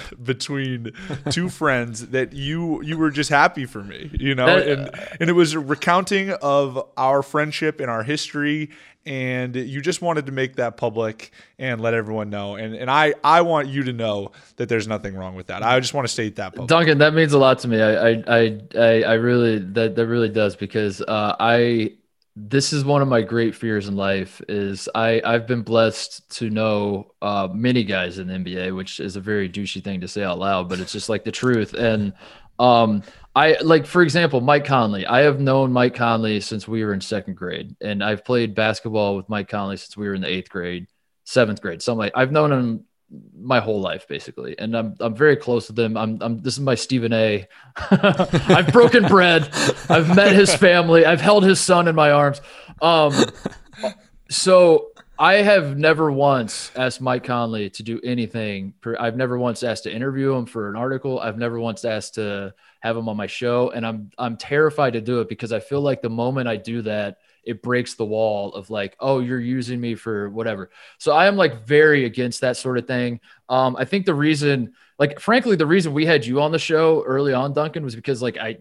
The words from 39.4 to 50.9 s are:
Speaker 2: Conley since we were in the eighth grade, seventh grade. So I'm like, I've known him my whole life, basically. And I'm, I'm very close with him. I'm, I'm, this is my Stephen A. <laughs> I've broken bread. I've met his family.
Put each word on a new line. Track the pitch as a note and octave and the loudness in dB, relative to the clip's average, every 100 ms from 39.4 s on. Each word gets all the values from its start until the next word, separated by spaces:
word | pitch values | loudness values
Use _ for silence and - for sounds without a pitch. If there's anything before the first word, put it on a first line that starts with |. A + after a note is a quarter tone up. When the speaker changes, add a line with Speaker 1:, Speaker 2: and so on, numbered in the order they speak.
| G2 | -6
Speaker 2:
Conley | G#2 G2 G2 | -8 -8 -10
since | - | -14
we | - G#2 | -10 -8
were | |
in | G2 | -6
the | E2 | -4
eighth | F#2 F#2 | -6 -8
grade, | F#2+ F2 F2+ F2+ _ _ _ | -10 -8 -10 -12 _ _ _
seventh | - - A2+ G2+ | -4 0 0 -2
grade. | G2 E2 | -8 -8
So | - | -4
I'm | A#2 | -2
like, | G2+ | -2
I've | - C3 | 0 0
known | D3+ D3+ | 2 2
him | C3+ B2 A2+ - _ _ C#2+ G#1 - | 0 -2 -6 -10 _ _ -20 -20 -18
my | A#2 B2+ | 0 0
whole | G#2+ G#2 | 0 -4
life, | F#2+ D#2 - | -4 -8 -10
basically. | C#2+ - - B1 D2 | -12 -12 -14 -12 -8
And | A2 | -6
I'm, | A2+ A2+ - | -4 -6 -6
I'm | A#2 | -6
very | A2 C#3+ C#3 | 2 2 2
close | - A#2+ - | 0 -2 -2
with | A2+ | -4
him. | A2+ A2 | -2 -2
I'm, | A2 A2 | -4 -4
I'm, | A#2 A#2 | -6 -4
this | B2+ | -6
is | B2+ | -4
my | C#3 | 0
Stephen | A#2+ - C3 A#2 | 0 0 -2 0
A. | A2+ A2 G#2 F#2+ - | 2 2 0 -6 -20
<laughs> | - - | -20 -12
I've | - G3+ G3+ - F#3 E3 - F3 D#3+ | 0 4 4 2 0 0 4 4 6
broken | G#3+ A#3+ A#3+ | 6 8 6
bread. | F#3 F#3+ F3+ E3 C#3+ - - - - | 6 6 6 4 2 -2 -2 -2 2
I've | E3 D#3+ F3+ | 2 6 6
met | G3+ | 8
his | G3 F#3+ | 8 6
family. | D#3+ F#3+ F3 E3 | 6 6 6 6